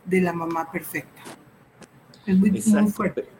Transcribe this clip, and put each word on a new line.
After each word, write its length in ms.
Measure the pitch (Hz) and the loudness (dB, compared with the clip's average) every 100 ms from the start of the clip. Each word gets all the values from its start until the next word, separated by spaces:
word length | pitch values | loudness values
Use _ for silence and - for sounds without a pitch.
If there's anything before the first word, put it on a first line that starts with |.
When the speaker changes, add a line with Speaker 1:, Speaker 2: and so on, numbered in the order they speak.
Speaker 1:
de 160 | - 185 | 0 2
la 120 | 175 | 2
mamá 380 | 170 165 165 160 | 0 -4 -4 -4
perfecta. 520 | 175 - 156 - - - - - _ _ - - _ _ - - | -8 -8 -10 -10 -18 -20 -20 -20 _ _ -20 -20 _ _ -12 0
Es 120 | 190 | 4
muy, 120 | 190 | 4
muy 80 | 196 | 2
Speaker 2:
Exacto. 320 | 220 202 208 | 2 4 2
Speaker 1:
fuerte. 360 | - 190 - - | 0 -4 -4 -10